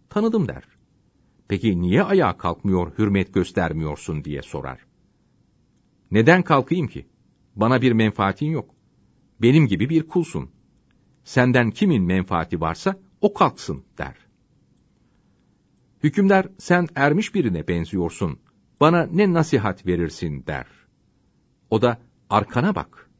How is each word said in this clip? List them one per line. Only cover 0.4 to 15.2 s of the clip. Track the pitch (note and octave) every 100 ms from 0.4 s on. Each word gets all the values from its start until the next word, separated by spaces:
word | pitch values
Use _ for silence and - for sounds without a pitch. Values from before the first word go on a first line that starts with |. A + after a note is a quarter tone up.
| A#2+
der. | B1+ - _ _ _ _ _ _ _ -
"Peki | G2 A2 F2
niye | F2 A#2+
ayağa | F#3+ F#3+ A2+ -
kalkmıyor, | F2+ E2 G2+ F#2 E2 -
hürmet | G#2+ G2 F#2
göstermiyorsun?" | F#2+ F2 G2 E2+ D#2 D#2 D2 - D2+
diye | D2+ C#2+
sorar. | - D2+ C2 C2 _ _ _ _ _ _ _ _ _ _ _ _ _
"Neden | G#2 A#2+ F3+
kalkayım | F3 C#3+ C3 F3 B2
ki? | - - _ _ _ _ G2+
Bana | A2 B2+
bir | B2+
menfaatin | A2+ A2 G#2+ G2 F#2+ D3+
yok. | D3+ - _ _ _ _ _ _ _
Benim | A#2 D3+ C3
gibi | F2 C3+
bir | D#3+ D#3
kulsun. | F3+ E3 D#2+ C2 _ _ _ _ _ _ _
Senden | - C3 B2 B2 A#2
kimin | - G3+ B2
menfaati | F2+ F#2 F2+ F2 E2 E2+
varsa | D#2+ E2 F#3+ F#3+ _ _
o | G#2
kalksın." | - D3+ - - C#2 - -
der. | C#2 - _ _ _ _ _ _ _ _ _ _